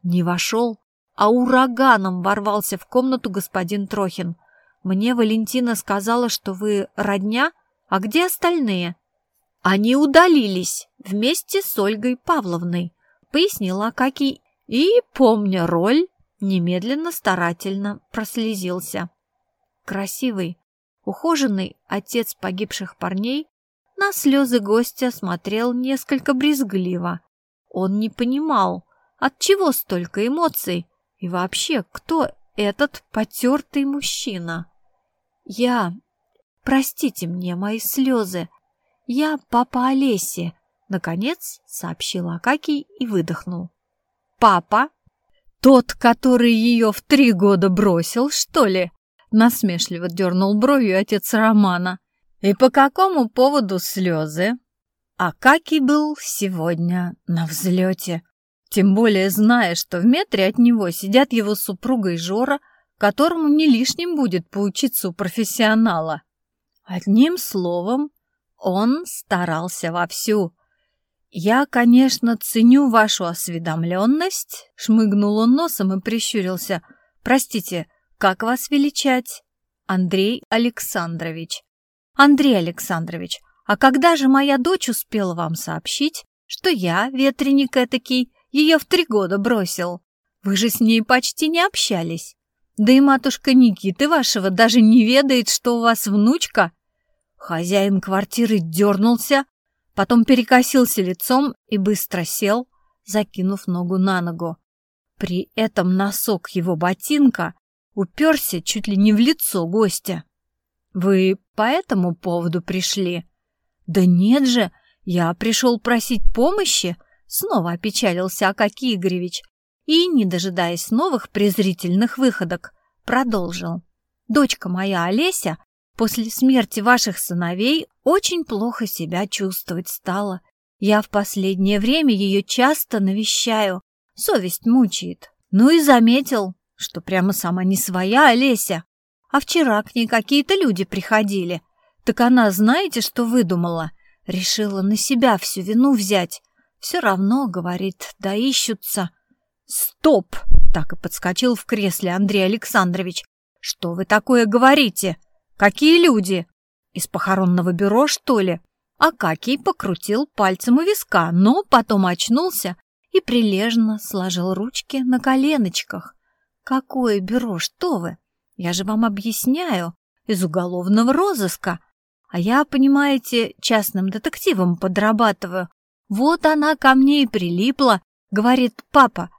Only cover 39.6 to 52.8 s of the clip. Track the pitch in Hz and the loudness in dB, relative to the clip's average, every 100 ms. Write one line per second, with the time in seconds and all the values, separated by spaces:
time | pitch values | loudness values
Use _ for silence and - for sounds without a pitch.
39.6 | 247 254 254 269 269 202 - - 170 - | 0 -2 0 2 0 0 -4 -8 -10 -10
40.6 | _ _ _ 190 165 170 233 - - - | _ _ _ -6 -4 -4 -4 -6 -12 -18
41.6 | _ - 175 165 - 185 175 165 - 302 | _ -14 -12 -10 -8 -6 -6 -4 -2 -2
42.6 | - 294 - - 240 196 165 165 - 175 | -2 -6 -6 -10 -4 -2 -2 -6 -8 -12
43.6 | 175 _ _ _ _ _ _ _ 226 185 | -12 _ _ _ _ _ _ _ 4 4
44.6 | - 214 285 _ _ _ _ _ _ _ | 0 -2 -2 _ _ _ _ _ _ _
45.6 | 262 262 247 - 240 233 262 247 240 226 | 6 6 4 0 0 2 2 4 4 4
46.6 | 233 233 220 202 _ 285 254 185 202 190 | 2 2 2 -2 _ 4 4 4 4 4
47.6 | 190 185 202 170 165 233 277 - - 339 | 2 2 2 2 -2 -4 -4 -4 -4 0
48.6 | 220 185 170 _ _ _ _ 220 233 233 | 2 2 -4 _ _ _ _ 4 4 4
49.6 | 208 175 - 170 175 - 185 185 196 208 | -2 -2 -6 -6 -6 -2 0 2 0 2
50.6 | 262 277 220 185 208 208 - 220 220 214 | 2 2 2 0 0 -4 -2 0 4 4
51.6 | 196 180 180 180 _ _ _ _ 202 202 | 2 0 -4 -8 _ _ _ _ -2 2
52.6 | 262 269 | 2 4